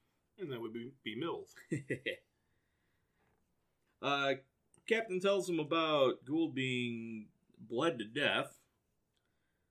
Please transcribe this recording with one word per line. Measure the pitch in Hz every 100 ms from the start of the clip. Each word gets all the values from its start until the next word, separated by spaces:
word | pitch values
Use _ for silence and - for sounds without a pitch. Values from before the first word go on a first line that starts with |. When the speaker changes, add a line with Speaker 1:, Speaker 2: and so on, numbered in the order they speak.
| _ _ _ -
Speaker 1:
And | 170
that | 120
would | 113
be, | 117 120 135
be | 113
Mills. | 110 165 104 - - -
Speaker 2:
<laughs> | 143 - 135 113 90 _ _ _ _ _ _ _ _ _ _ _ _ _ _ _ _ _ -
Uh, | 139 143 139 135 - _ _ _ -
Captain | 220 220 185
tells | 196 196 175
him | 165
about | 147 165 160 151 127 -
Gould | 131 156 160
being | 131 131 123 120 117 113 110 107 _ _ -
bled | 110 117 165 127
to |
death. | 104 127 131 104 143 - _ _ _ _ _ _ _ _ _ _ _